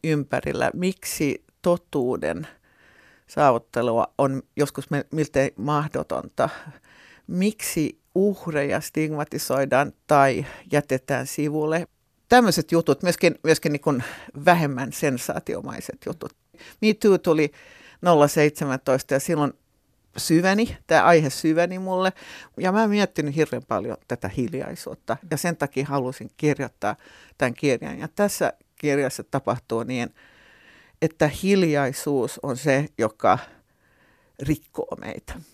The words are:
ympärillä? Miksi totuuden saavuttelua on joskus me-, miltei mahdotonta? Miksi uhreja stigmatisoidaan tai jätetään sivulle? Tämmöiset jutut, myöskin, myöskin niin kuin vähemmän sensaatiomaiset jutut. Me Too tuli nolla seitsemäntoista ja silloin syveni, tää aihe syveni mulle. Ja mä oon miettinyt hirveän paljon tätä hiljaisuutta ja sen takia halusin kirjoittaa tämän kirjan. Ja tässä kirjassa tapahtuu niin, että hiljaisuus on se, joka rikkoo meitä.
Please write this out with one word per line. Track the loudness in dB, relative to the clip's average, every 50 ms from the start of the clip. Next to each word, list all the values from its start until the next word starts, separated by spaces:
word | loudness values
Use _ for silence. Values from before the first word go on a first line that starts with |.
| -4
ympärillä? | -2 -2 -2 -2 -2 -4 -4 -4 -4 -4 -2 -2 -2 -2
Miksi | -2 -4 -4 -4 -6 -8 -10 -6 -4 -2 -2 -2 -4 _ _ _ _ -2
totuuden | 0 0 0 _ _ -4 -4 -2 -2 -2 -2 -4 -4 -6 -6 -8 -14 -16 _ _ _ _ _ _ _ _ _ _ _ _ _ _
saavuttelua | -8 -2 2 4 4 4 2 -2 _ -4 -2 -2 0 2 0 0 -2 _ -2
on | -2 0 -2 -4 -10 _ -4
joskus | -2 -2 -2 -4 -6 -8 -4
me-, | -4 -4 -4 _ -2
miltei | -4 -2 -2 0 0 0 0 -2
mahdotonta? | -6 -4 -2 -2 -2 -2 -4 -6 -6 -6 -6 -6 -8 -8 -8 _ -2 -2 -2 -4 -6 -16 -20 -20 -20 _ _ _ -20 -20 -20 -20 -20 _
Miksi | -6 -2 0 0 0 -2 -4 -6 -6 -4 -2 -2 -4 -4 _ _ _ 0
uhreja | 2 2 2 0 -2 -6 -6 -4 -2 -2 -2 -2 -4
stigmatisoidaan | -4 -4 -4 -4 -2 -2 -2 -6 -6 -6 -6 -8 -4 -2 -2 0 0 2 2 2 0 0 -4 _ _
tai | 2 4 4 6 4 2 0 -4 -8 -12 -18 -8 -2 0
jätetään | 0 0 0 -2 -4 -2 -2 -4 -4 -4
sivulle? | -6 -4 -4 -4 -2 -2 -2 -2 -2 -2 -2 -4 -6 _ _ _ _ _ _ _ 6
Tämmöiset | 6 6 8 6 4 2 0 2 2
jutut, | 2 4 4 2 2 2
myöskin, | -2 0 4 4 2 2 2 2
myöskin | 2 2 2 2 -2 -2
niin | -2
kuin | 0 0 0 0 -2 -6 -10 -16 -18 -18 -14 0 4
vähemmän | 4 4 6 4 0 -2 -4 -6 -8 -6
sensaatiomaiset | -2 -2 -2 -2 -2 -4 -6 -6 -6 -6 -6 -8 -8 -8 -10 -12 -12 -12 -12 -12 -10 -10
jutut. | -10 -10 -10 -10 -14 -14 _ _ _ _ -20 -20 -20 -8 -2 2
Me | 2 2
Too | 4 4 4 4 4
tuli | 4 2 2 4 2 0 -2 -8 -20 -20 -20 -20 -20 -20 -12 _ 2
nolla | 4 6 6 6 6
seitsemäntoista | 6 4 4 4 2 0 -4 -4 -4 -4 0 0 0 0 0 0 -2
ja | -2
silloin | 0 0 0 0 0 -2 -2 _ _ _ _ _ _ _ _ _ _ _ -12
syveni, | -6 -2 2 2 4 4 4 2 2 0 -2 -4 -8 _
tää | 2 4 4 6
aihe | 8 6 6 6 2
syveni | -2 -2 -2 0 2 2 0 0 -2 -6
mulle. | -6 -4 -2 -2 0 -2 -2 -4 -12 -20 -20 -20 -20 -18 _ -4
Ja | -2 0 2
mä | 2
oon | 2 2
miettinyt | 2 2 0 0 -2 -2 -4 -2 0
hirveän | 0 0 0 -2 -6 -6 -4
paljon | -4 -4 -4 -4 -8 -10 _ -8
tätä | -8 -6 -6 -6
hiljaisuutta | -4 -4 -4 -4 -4 -6 -8 -10 -12 -12 -12 -14 -14 -10 _ -8 -8 -6 -6 -6
ja | -6
sen | -4 -4 -4 -4
takia | -4 -4 -4 -4 -4 -4 -2
halusin | -2 -2 -2 -4 -6 -10 -14 -18 _
kirjoittaa | -2 0 0 0 0 -2 -8 -8 -6 -4 -4 -4 -6 -10 -20 -20 -20 -20 -16 _ -2
tämän | -2 -2 -2
kirjan. | 0 0 0 0 0 -2 -8 -10 -10
Ja | -12 -8
tässä | -4 -2 -2 -2 0 0 -2 -2 -4 _ _ _ _
kirjassa | _ -4 -2 0 0 0 -2 -4 -8 -10
tapahtuu | _ -6 -4 -2 -2 -4 -4 -4 -6 -6 -6 -4
niin, | -4 -6 -6 -6 -8 -10 _ -20 _ _ _ _ _ _ _ _ -20 -20 _ _ _ _ -4 -4
että | -2 0 0 0 0 0 0 0
hiljaisuus | 2 4 4 4 4 2 2 0 -2 -4 -4 -4 -2 -2 0 -2 -2 -4 -6 -8
on | -6 -6
se, | -2 0 2 2 2 0 -2 _ -2
joka | -2 -2 -2 0 2 2 2 2 0 -6 -20 _ _ _ _ _ _ _ _ _ _ _ _ _ _ _ _ -8 -4
rikkoo | -4 -4 -4 _ _ -10 -10 -10 -8 -10 -12
meitä. | -12 -14 -14 -14 -16 -16 -18 -18 -20 _